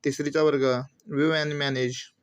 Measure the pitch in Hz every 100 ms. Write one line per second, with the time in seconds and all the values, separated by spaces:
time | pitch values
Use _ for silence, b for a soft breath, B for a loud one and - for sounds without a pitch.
0 | 147 131 147 156 151 143 131 123 135 _
1 | - 143 156 160 151 147 143 131 123 127
2 | - _